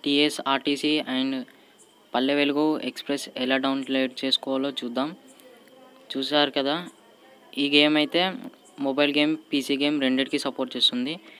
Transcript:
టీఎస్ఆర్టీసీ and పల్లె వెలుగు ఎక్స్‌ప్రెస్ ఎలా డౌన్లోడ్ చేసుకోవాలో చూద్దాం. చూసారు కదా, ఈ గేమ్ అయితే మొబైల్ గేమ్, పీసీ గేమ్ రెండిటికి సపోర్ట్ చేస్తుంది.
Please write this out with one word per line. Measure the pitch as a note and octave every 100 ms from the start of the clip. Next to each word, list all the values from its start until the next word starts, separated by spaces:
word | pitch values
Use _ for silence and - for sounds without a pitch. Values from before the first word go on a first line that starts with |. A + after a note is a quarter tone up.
టీఎస్ఆర్టీసీ | - C#3+ D3 - - C3+ C#3 C#3 D3+ D3+ -
and | C3 C3+ C3+ B2 - - _ - _ _
పల్లె | B2 C3 C#3+
వెలుగు | C#3+ C#3+ D#3 D#3 B2+
ఎక్స్‌ప్రెస్ | - - C#3+ - -
ఎలా | B2+ C3+ C3+
డౌన్లోడ్ | C3+ C3+ C3 C3 B2+
చేసుకోవాలో | C3+ B2+ - C3+ C#3 C3
చూద్దాం. | B2 A#2+ C#3+ F3+ - - - - - - - - -
చూసారు | C3+ C3+ D3 C#3+ C#3+
కదా, | C3+ D#3+ F3 - - - - - - -
ఈ | C#3+ D3
గేమ్ | D3 D3+
అయితే | D3 E3+ F#3+ F#3 - - - - C#3
మొబైల్ | C3+ D3 C#3+
గేమ్, | D3 D#3 -
పీసీ | C#3+ B2+ C#3
గేమ్ | C#3+ D3+ C3
రెండిటికి | C3 C3+ D3 C#3
సపోర్ట్ | B2+ C3 B2
చేస్తుంది. | - B2 B2+ E3+ -